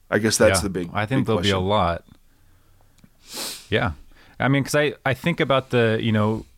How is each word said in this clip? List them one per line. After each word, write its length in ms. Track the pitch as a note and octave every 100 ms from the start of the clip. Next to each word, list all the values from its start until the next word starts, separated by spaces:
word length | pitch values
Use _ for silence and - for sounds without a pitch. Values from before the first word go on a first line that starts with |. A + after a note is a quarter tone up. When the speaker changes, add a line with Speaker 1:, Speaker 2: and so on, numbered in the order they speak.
| _
Speaker 1:
I 80 | G#2
guess 180 | A2 -
that's 220 | A2 F#2+
Speaker 2:
Yeah. 20 | G2+
Speaker 1:
the 40 |
big, 200 | F#2 F2
Speaker 2:
I 120 | G2+ G#2+
think 140 | C3
Speaker 1:
big 40 | A2+
Speaker 2:
there'll 140 | A2
be 60 | G2
a 40 | F#2+
Speaker 1:
question. 140 | F#2
Speaker 2:
lot. 360 | G#2+ F2 E2+ - - _ _ _ _ _ _ _ _ - _ - - - - -
Yeah. 220 | G#2+ A2+ D2+ - - - -
I 80 | B2
mean, 140 | C#3
'cause 120 | C3 D3
I, 200 | D3 - C3+
I 100 | C3+
think 260 | E3+ D#3+
about 300 | D3+ C3+ C3
the, 280 | B2 A2+ A2+
you 120 | A2+
know, 320 | G#2+ G#2+ A2 -